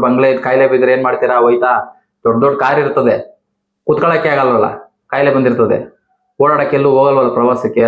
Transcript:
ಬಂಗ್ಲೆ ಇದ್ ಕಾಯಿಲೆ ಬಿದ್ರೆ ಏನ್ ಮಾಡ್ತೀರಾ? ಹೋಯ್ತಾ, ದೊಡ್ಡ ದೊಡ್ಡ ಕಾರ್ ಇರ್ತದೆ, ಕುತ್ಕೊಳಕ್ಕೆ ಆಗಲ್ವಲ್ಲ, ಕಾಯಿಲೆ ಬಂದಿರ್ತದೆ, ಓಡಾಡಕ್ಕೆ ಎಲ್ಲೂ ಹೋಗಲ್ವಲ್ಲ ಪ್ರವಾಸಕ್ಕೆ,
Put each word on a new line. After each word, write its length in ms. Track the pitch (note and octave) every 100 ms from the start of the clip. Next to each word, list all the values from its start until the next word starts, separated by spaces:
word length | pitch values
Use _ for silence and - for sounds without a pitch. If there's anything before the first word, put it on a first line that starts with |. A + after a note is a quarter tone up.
| B2
ಬಂಗ್ಲೆ 220 | B2+ C3+
ಇದ್ 100 | C3 C3
ಕಾಯಿಲೆ 180 | C3 C3+
ಬಿದ್ರೆ 200 | B2+ B2+ C3
ಏನ್ 80 | B2+
ಮಾಡ್ತೀರಾ? 280 | A#2 B2 B2 A#2+
ಹೋಯ್ತಾ, 280 | A#2+ B2 A2+ - - _ _ A#2
ದೊಡ್ಡ 120 | A2+
ದೊಡ್ಡ 120 | C#3 C#3
ಕಾರ್ 160 | C3 D3
ಇರ್ತದೆ, 320 | C#3 - - - - _ _ _ _ _ -
ಕುತ್ಕೊಳಕ್ಕೆ 420 | D3+ E3+ D#3+ D#3
ಆಗಲ್ವಲ್ಲ, 360 | C#3 C3 A2+ G#2 - - _ -
ಕಾಯಿಲೆ 200 | C3+ C#3+ C3+
ಬಂದಿರ್ತದೆ, 420 | B2+ A#2 A2 - - _ _ _ _ -
ಓಡಾಡಕ್ಕೆ 360 | C#3 D3 C#3+ C#3+
ಎಲ್ಲೂ 100 | C#3 C3+
ಹೋಗಲ್ವಲ್ಲ 340 | C#3 C3+ A#2+ A#2+
ಪ್ರವಾಸಕ್ಕೆ, 440 | A#2+ B2 A2 A#2